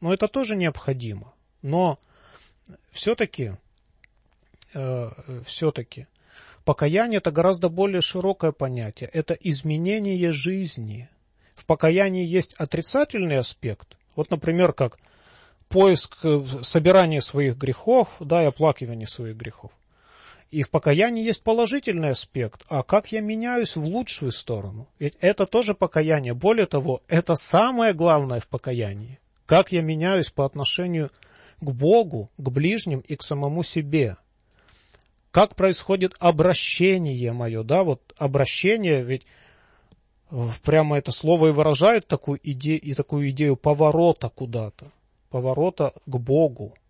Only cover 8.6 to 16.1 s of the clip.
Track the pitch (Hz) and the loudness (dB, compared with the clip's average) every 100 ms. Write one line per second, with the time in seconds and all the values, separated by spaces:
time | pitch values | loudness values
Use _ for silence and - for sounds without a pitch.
8.6 | 135 123 110 - 123 165 151 165 175 143 | -4 -4 -8 -10 -6 -4 -4 -4 -4 -4
9.6 | 156 156 175 214 202 185 170 147 160 190 | -2 -2 0 -2 -2 0 0 0 -2 -4
10.6 | 175 - 110 107 123 _ _ _ _ - | -6 -8 -10 -12 -16 _ _ _ _ -10
11.6 | - 160 160 175 196 185 175 180 - - | -2 2 4 4 2 0 0 -2 -2 -6
12.6 | 156 - - 269 294 220 175 139 123 - | -6 -4 -2 -2 0 -2 -2 -2 -2 -6
13.6 | 127 101 - _ _ - 151 160 165 170 | -8 -8 -14 _ _ -8 -4 -2 0 2
14.6 | 175 - 123 - _ _ _ _ _ _ | 2 2 -2 -4 _ _ _ _ _ _
15.6 | _ 185 196 175 - | _ 4 6 6 0